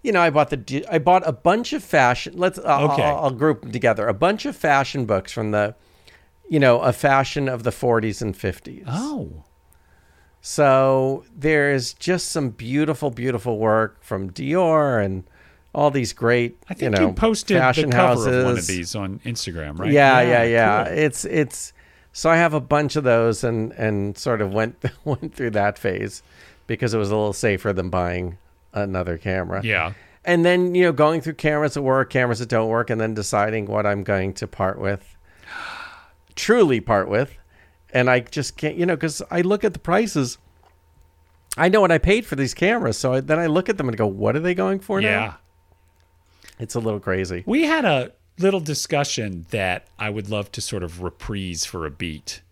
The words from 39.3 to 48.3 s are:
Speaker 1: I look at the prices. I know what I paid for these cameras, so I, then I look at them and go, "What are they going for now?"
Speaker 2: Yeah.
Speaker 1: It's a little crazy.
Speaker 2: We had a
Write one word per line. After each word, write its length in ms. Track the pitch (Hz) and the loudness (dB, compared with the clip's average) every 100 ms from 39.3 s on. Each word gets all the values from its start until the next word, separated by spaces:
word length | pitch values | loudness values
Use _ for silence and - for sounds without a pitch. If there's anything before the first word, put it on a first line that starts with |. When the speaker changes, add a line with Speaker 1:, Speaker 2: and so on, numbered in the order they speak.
Speaker 1:
I 100 | 170 | -2
look 240 | 180 208 | 0 0
at 80 | 208 | -2
the 60 | 165 | -4
prices. 580 | - 185 226 - 123 - _ _ _ _ _ _ _ _ _ _ _ - | 0 0 0 -2 -2 -6 _ _ _ _ _ _ _ _ _ _ _ 0
I 120 | 170 | 4
know 120 | 214 | 6
what 100 | 185 | 4
I 80 | 165 | 4
paid 260 | - 214 226 | 4 2 0
for 100 | 135 | -4
these 180 | 131 | -4
cameras, 420 | - 180 233 127 104 | 0 0 2 -2 0
so 180 | 131 | 0
I, 60 | 127 | 0
then 180 | 139 156 | 0 0
I 80 | 170 | 2
look 220 | 160 185 | 0 0
at 100 | 202 | -2
them 100 | 131 | -2
and 80 | 110 | 0
go, 100 | 107 | 0
"What 300 | 98 107 135 | 2 0 0
are 40 | |
they 140 | 175 | 0
going 240 | 180 190 196 | 0 -2 -2
for 220 | - 196 | -2 -2
now?" 80 | 208 | 2
Speaker 2:
Yeah. 240 | 101 110 - _ _ _ _ _ _ _ _ _ _ - - | 0 -2 -10 _ _ _ _ _ _ _ _ _ _ -20 -14
Speaker 1:
It's 140 | 117 120 | -8 -4
a 40 | |
little 200 | 110 104 | -4 -4
crazy. 420 | 98 92 92 87 - | -2 -2 -2 -6 -2
Speaker 2:
We 160 | 262 | 0
had 200 | 311 320 | 0 0
a 280 | 233 139 127 _ _ | 0 0 -4 _ _